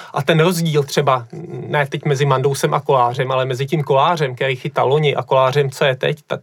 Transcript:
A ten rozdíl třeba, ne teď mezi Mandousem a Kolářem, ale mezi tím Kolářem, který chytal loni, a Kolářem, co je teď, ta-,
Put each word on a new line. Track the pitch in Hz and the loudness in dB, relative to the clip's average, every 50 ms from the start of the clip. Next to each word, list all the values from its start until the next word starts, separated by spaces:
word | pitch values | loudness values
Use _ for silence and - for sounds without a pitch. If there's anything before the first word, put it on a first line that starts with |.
| - - - | -16 -8 -8
A | 147 | -4
ten | 143 - 165 156 | 0 2 2 4
rozdíl | 160 180 185 165 170 160 147 147 | 4 2 2 0 -2 0 0 0
třeba, | 139 - - 170 139 139 131 123 117 - - - - - | 0 0 0 0 2 2 2 0 -2 -6 -14 -14 -14 -12
ne | - - 123 120 147 147 143 | -12 -12 -8 -4 -2 -2 -2
teď | 139 - 147 - | -2 -4 -4 -2
mezi | 151 143 131 143 | -2 0 0 2
Mandousem | 143 131 131 131 143 139 - - 151 147 | 2 2 2 2 0 0 0 -2 -2 -2
a | 147 | -2
Kolářem, | - - 139 127 120 120 120 123 131 123 | 0 0 2 2 2 2 0 -2 -4 -2
ale | 131 131 131 | -2 -2 -2
mezi | 127 127 120 139 | -2 -4 -4 -4
tím | 135 156 156 | -2 -2 -2
Kolářem, | 139 - 139 135 147 165 175 151 151 127 127 | 0 2 2 2 4 2 2 0 -2 -4 -2
který | - 139 135 131 | -2 -2 -2 -2
chytal | - - 147 - 139 123 123 | -4 -6 -6 -2 0 0 2
loni, | 139 156 151 143 131 | 2 2 2 0 0
a | 120 | -2
Kolářem, | 117 - 139 131 131 127 131 143 143 135 | -2 2 2 4 4 4 2 2 0 0
co | - - 156 | 0 0 0
je | 139 131 | 0 0
teď, | 131 143 147 151 - _ | 0 -2 -2 -4 -4 _
ta-, | - - - | -8 -8 -4